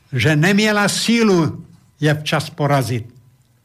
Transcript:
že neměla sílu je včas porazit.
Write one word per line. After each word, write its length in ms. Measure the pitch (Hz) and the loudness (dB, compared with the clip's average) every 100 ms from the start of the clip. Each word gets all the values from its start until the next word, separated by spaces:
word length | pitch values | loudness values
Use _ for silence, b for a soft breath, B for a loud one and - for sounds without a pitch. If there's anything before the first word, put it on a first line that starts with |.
| _ | _
že 240 | 127 143 151 | -2 0 2
neměla 540 | 180 208 214 208 202 | 2 2 2 0 0
sílu 760 | - - 233 220 175 131 - - - _ - | -2 0 2 4 2 0 -6 -16 -20 _ -4
je 140 | 147 | -2
včas 360 | 151 - 151 - | -2 -4 -4 -4
porazit. 640 | - 147 139 113 123 - - _ _ _ _ | -4 0 0 -2 -6 -8 -18 _ _ _ _